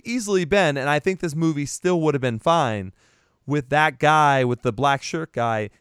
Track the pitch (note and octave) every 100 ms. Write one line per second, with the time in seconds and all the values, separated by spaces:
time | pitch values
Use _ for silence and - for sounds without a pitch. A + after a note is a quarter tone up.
0 | - B3 G3+ F#3+ E3 G3+ E3+ C#3 C3+ D3
1 | F#3+ F#3 F3 D3 E3 D3 C#3+ - F3+ F3+
2 | D#3 C#3+ B2+ A2+ E3 E3 C3+ G#2+ F#2+ -
3 | _ _ _ _ - D3 B2+ D3 D#3 C3
4 | D3+ D#3 D3 C3+ B2+ A#2+ B2 G#2+ C#3 C#3
5 | - E3 D#3+ - A#2 A2 G#2 _